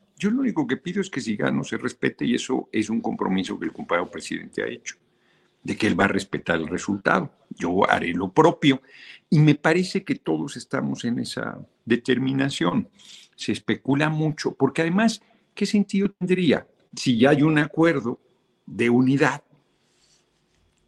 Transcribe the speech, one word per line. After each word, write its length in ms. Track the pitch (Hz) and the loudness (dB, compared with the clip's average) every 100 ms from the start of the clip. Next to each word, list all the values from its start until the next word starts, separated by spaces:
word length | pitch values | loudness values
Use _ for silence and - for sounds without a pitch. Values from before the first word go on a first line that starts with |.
| _ - | _ -6
Yo 140 | 202 | -2
lo 100 | 254 | 0
único 260 | 262 165 123 | 0 -2 -2
que 100 | 127 | -4
pido 240 | 175 196 | -4 -6
es 100 | - | -6
que 100 | 131 | -6
si 160 | 113 104 | -4 -2
gano 280 | 131 135 | -2 -2
se 120 | - 113 | -4 -6
respete 480 | 123 - 135 - | -6 -4 -4 -2
y 100 | 139 | -2
eso 340 | 123 - 123 - | -2 -2 -4 -4
es 160 | 110 107 | -4 -2
un 120 | 113 | -4
compromiso 580 | - - 98 92 87 92 | -4 -4 -2 -2 -4 -6
que 80 | - | -8
el 60 | |
compañero 380 | - - 87 90 | -10 -4 -2 -4
presidente 520 | 80 - 82 82 - | -10 -10 -10 -8 -6
ha 40 | 58 | -6
hecho, 300 | - - - _ _ _ _ _ _ | -8 -14 -18 _ _ _ _ _ _
de 140 | - - | -8 -2
que 100 | - | 0
él 120 | 87 | 2
va 60 | |
a 40 | 98 | 2
respetar 520 | 95 - 76 - 82 | 0 -4 -6 -2 -2
el 80 | 78 | -2
resultado. 640 | 87 - 101 - 95 82 _ - | -6 -4 -4 0 -2 -2 _ -20
Yo 380 | - 90 92 - | -6 -2 2 2
haré 240 | 101 87 | 2 0
lo 180 | 85 92 | -4 0
propio 480 | - 151 - 147 131 - - - - _ | 4 4 4 2 0 -4 -20 -20 -20 _
y 120 | 156 | 4
me 140 | 151 | 6
parece 500 | 147 160 175 185 196 | 4 2 2 0 -4
que 100 | - | -4
todos 420 | - - 156 151 127 | -6 -4 -4 -6 -12
estamos 480 | - 131 69 - | -8 -4 -4 -4
en 140 | 120 123 | -4 -4
esa 400 | - - - - - _ | -6 -8 -8 -10 -16 _
determinación. 1040 | - 120 - 127 131 135 139 - 170 131 - _ - - - | -2 0 0 0 0 -2 -2 -2 -2 0 -4 _ -20 -20 -20
Se 180 | - - | -8 -6
especula 560 | 107 - - - 139 156 | -4 -4 -4 -2 0 0
mucho, 460 | 156 156 147 - | 0 -2 -2 -6
porque 280 | - 135 - | 0 0 0
además, 380 | 165 190 226 - _ _ _ | 0 2 2 0 _ _ _
¿qué 120 | - 202 | -4 0
sentido 440 | 208 196 196 196 | 0 2 0 0
tendría 560 | - 180 185 165 104 - _ _ | -2 -2 2 2 0 -2 _ _
si 240 | - 135 113 | -4 0 4
ya 120 | 131 | 6
hay 120 | 135 | 6
un 160 | 156 151 | 4 4
acuerdo 640 | 151 156 165 143 113 - _ _ _ _ - | 2 2 2 2 -4 -8 _ _ _ _ -10
de 240 | 95 117 | -2 4
unidad? 520 | 123 131 143 143 143 - _ _ _ _ _ _ _ _ _ _ _ _ _ | 4 4 4 2 0 -10 _ _ _ _ _ _ _ _ _ _ _ _ _